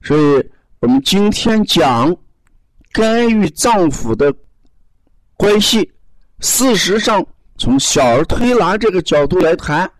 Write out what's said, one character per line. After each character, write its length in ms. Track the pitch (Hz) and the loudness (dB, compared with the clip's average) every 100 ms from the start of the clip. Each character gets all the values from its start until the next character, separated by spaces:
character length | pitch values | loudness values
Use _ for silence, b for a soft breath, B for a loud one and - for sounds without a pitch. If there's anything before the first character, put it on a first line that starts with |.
所 160 | - 151 | 0 0
以 320 | 147 139 - b b _ | 2 2 0 b b _
我 80 | 120 | 0
们 140 | 135 | 0
今 280 | 135 190 208 | 0 0 0
天 320 | 208 233 220 | 0 -2 -2
讲 520 | 202 175 147 117 135 349 _ _ _ _ _ _ _ | 0 0 0 2 0 -2 _ _ _ _ _ _ _
肝 380 | - 220 233 233 | -2 0 2 2
与 200 | 220 180 | 2 0
脏 380 | - 240 220 170 | -2 0 2 0
腑 260 | 135 117 113 | -2 -4 0
的 180 | 143 139 - _ _ _ _ _ _ _ _ _ | 0 -2 -12 _ _ _ _ _ _ _ _ _
关 240 | 202 208 | 0 2
系， 280 | 202 226 175 _ - - _ - | 2 0 -2 _ -20 -20 _ -10
事 360 | - - 262 208 | -6 -2 0 0
实 240 | - 208 | 0 -2
上 260 | 240 208 - - _ - | 0 -2 -4 -12 _ -6
从 220 | - 135 | -2 0
小 240 | - 151 | 0 0
儿 220 | 127 117 160 | 2 2 0
推 280 | - 247 247 | 0 0 2
拿 220 | 175 202 | 0 0
这 140 | 220 | -2
个 100 | 185 | -2
角 240 | - 147 143 | 0 0 0
度 140 | 180 | 0
来 160 | 165 175 | 0 0
谈 340 | - 151 185 _ | -2 -4 -4 _